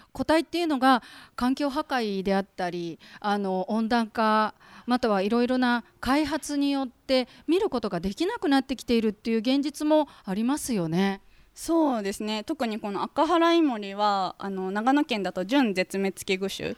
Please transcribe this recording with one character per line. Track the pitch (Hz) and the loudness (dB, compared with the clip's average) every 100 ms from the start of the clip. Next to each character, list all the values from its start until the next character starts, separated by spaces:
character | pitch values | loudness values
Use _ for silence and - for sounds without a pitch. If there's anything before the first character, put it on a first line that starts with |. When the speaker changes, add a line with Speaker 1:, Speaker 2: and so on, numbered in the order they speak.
| - | -14
Speaker 1:
個 | - | -6
体 | 262 311 | 0 2
っ | |
て | - 330 | 2 -2
い | |
う | 349 | 0
の | 277 | 2
が | 262 254 - - - - | 4 4 0 -16 -18 -4
環 | 247 | -2
境 | 269 285 | 0 -2
破 | 269 | -2
壊 | 302 262 220 196 | -4 -2 -2 -2
で | 190 | 0
あ | 196 | 0
っ | |
た | 196 - 180 | -2 -6 -6
り、 | 175 170 160 - - | -6 -8 -10 -18 -8
あ | 208 208 | -2 -2
の、 | 196 185 185 | 0 -2 -2
温 | 214 226 | -2 0
暖 | 240 220 | 0 -2
化、 | - 220 214 214 - - - - | 0 2 2 0 -4 -20 -12 -2
ま | 247 | 0
た | 233 | 2
は | 202 | 2
い | 196 | 2
ろ | 233 | 0
い | 240 | 0
ろ | 254 | 0
な | 254 240 - _ | 0 0 -4 _
開 | - 277 | 0 0
発 | 294 302 - 294 | 0 -2 -4 -2
に | 285 | 0
よ | 277 | 0
っ | 262 | -4
て | - - 262 240 - - | -8 -2 0 0 -6 0
見 | 349 | 0
る | 349 | 2
こ | 247 | -2
と | 214 | -2
が | 175 | -4
で | 185 | -4
き | 202 | -2
な | 339 466 | -4 -2
く | 349 | 2
な | 277 | 2
っ | |
て | 254 | 2
き | 247 | -4
て | - 233 | 0 0
い | |
る | 220 | 0
っ | |
て | 208 - | -2 -2
い | |
う | 226 | -2
現 | 220 269 | 0 0
実 | 285 - 302 | 0 -2 2
も | 311 285 - | 2 2 -4
あ | - | -6
り | 190 | -2
ま | 226 294 | -2 -2
す | - | -2
よ | 226 165 | -2 0
ね。 | 165 196 196 - - _ | 0 0 -2 -10 -20 _
Speaker 2:
そ | - - 330 302 240 | -12 -2 2 2 0
う | |
で | 196 | -4
す | 208 | -4
ね。 | 214 214 | -4 -4
特 | 214 320 240 | -4 -4 -4
に | 214 | -4
こ | 208 | -6
の | 196 | -4
ア | 190 | -4
カ | - 311 | 0 2
ハ | 339 | 4
ラ | 330 | 4
イ | 339 | 4
モ | 302 226 | 4 0
リ | 202 | -6
は、 | 196 208 196 185 - | -2 0 2 -2 -4
あ | 196 | -6
の、 | 190 185 | -4 -4
長 | 202 226 | 0 2
野 | 285 294 | 2 2
県 | 226 | -2
だ | 180 | -4
と | 185 185 | -4 0
準 | 277 240 | 2 2
絶 | 185 185 196 | 2 -2 -2
滅 | 196 | -2
危 | - - | -4 -4
惧 | 185 190 | -4 -4
種 | - 160 | -6 -8